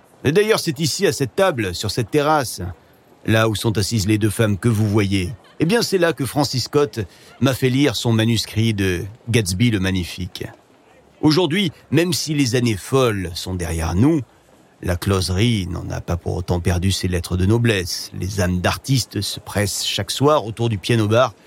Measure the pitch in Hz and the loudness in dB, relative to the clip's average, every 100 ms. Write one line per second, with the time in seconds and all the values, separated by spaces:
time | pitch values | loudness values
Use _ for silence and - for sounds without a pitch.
0 | _ _ - 165 214 202 - 135 160 - | _ _ 0 2 2 2 0 -2 -2 0
1 | 185 135 131 - 190 143 98 87 104 - | 0 0 -2 0 0 0 -4 -4 -4 -4
2 | 113 147 143 156 123 - 87 - _ _ | -2 0 2 2 0 -6 -10 -12 _ _
3 | _ _ - 110 113 104 113 110 98 117 | _ _ 0 2 2 0 -2 0 0 0
4 | 95 110 107 - 113 98 120 107 107 107 | 2 2 2 0 0 0 0 2 2 2
5 | 98 98 90 135 - - 160 233 196 196 | 2 0 -2 -8 -14 -4 0 2 2 2
6 | 170 160 131 139 139 131 - 147 147 - | 2 0 -2 0 0 -2 0 2 0 -2
7 | 101 - - - 127 127 131 123 143 110 | -8 -10 -20 -2 0 2 0 2 2 2
8 | 123 110 110 113 - - 113 107 98 87 | 0 2 2 0 -2 0 0 2 0 -2
9 | 98 - - 117 98 92 120 104 95 95 | -6 -10 -2 0 0 2 2 2 0 -2
10 | 87 - 90 - - - _ _ _ _ | -4 -8 -10 -10 -14 -16 _ _ _ _
11 | _ - 151 156 175 156 190 - - 143 | _ 0 2 4 2 0 -2 -6 -2 0
12 | 180 160 - 151 135 123 120 101 - 135 | 2 0 -2 0 2 2 0 -2 0 2
13 | 127 104 87 85 - 90 82 85 80 85 | 2 0 -4 -8 -6 -6 -4 -2 -2 2
14 | 131 165 117 _ _ _ _ _ - 87 | 4 2 -2 _ _ _ _ _ -4 -2
15 | - 98 92 92 120 110 90 90 92 90 | 0 0 0 0 2 0 -2 -6 -8 -8
16 | - 87 - 90 90 90 85 87 92 92 | -4 -4 -4 -4 -2 -2 0 0 0 0
17 | 92 87 - 92 92 117 117 101 90 - | -2 -2 -2 0 2 2 2 0 -2 -6
18 | - 98 95 101 92 90 95 98 - 135 | -10 -8 -6 -2 -2 0 -2 -2 0 0
19 | - 101 98 - - - 104 - - - | 0 -6 -6 -8 -8 -4 -2 -2 -4 -4
20 | 98 - 135 151 110 110 117 104 - 120 | -4 0 2 2 0 -4 -2 -2 0 0
21 | 104 110 127 - | 2 2 2 -2